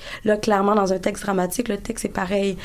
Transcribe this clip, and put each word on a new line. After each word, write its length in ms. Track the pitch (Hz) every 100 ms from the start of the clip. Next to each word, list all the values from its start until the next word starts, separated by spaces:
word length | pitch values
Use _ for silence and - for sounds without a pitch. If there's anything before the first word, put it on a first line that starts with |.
| - - 214
Là, 100 | 208
clairement, 400 | 220 202 202 214
dans 160 | 190
un 60 | 185
texte 260 | 214 202
dramatique, 460 | - 190 180 - 233
le 80 | 202
texte 260 | - 220
est 60 | 202
pareil, 480 | - 185 202 196 185